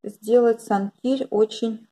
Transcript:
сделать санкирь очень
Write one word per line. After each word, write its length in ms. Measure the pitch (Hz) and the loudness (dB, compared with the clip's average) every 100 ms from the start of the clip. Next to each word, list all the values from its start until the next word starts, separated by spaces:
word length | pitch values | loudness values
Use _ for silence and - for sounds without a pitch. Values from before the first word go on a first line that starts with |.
сделать 580 | 208 - 214 240 233 226 | -14 -12 2 4 4 0
санкирь 640 | - 202 202 _ 247 269 - | -2 -2 -2 _ -4 -4 -2
очень 580 | 208 214 - 233 220 _ | 0 0 -2 -6 -6 _